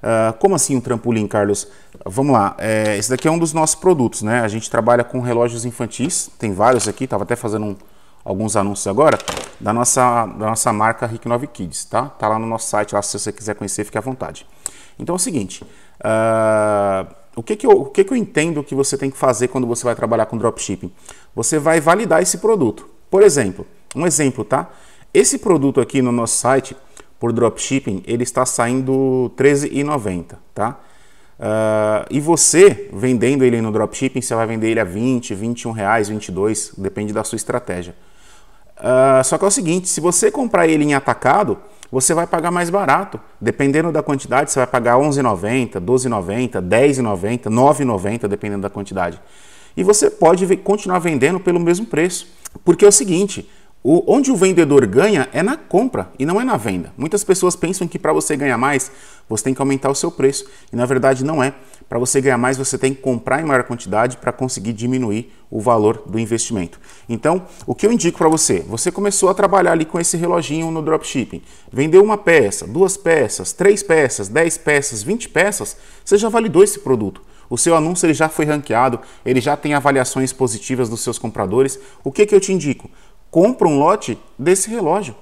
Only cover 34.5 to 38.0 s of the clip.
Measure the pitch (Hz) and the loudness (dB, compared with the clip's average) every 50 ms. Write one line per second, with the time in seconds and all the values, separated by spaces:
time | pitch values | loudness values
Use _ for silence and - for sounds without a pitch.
34.5 | 113 113 110 113 113 113 110 90 87 104 117 131 131 120 117 - 107 95 107 117 | -2 -2 -2 0 0 0 -2 -2 -4 -4 -2 0 -2 -2 -2 -6 -8 -6 -6 -6
35.5 | 120 120 - 120 113 110 98 98 110 117 107 101 107 107 104 - 92 92 98 110 | -6 -6 -8 -8 -6 -4 0 0 2 0 0 -2 -4 -8 -8 -6 -4 -2 -2 -2
36.5 | 110 104 - - - - 95 98 - 101 107 104 104 107 107 - - 110 - - | -2 -4 -6 -10 -12 -8 -8 -8 -6 -6 -6 -4 -4 -4 -4 -4 -6 -8 -6 -4
37.5 | 123 123 - - 90 90 87 90 87 - | -6 -6 -4 -6 -8 -8 -8 -12 -16 -20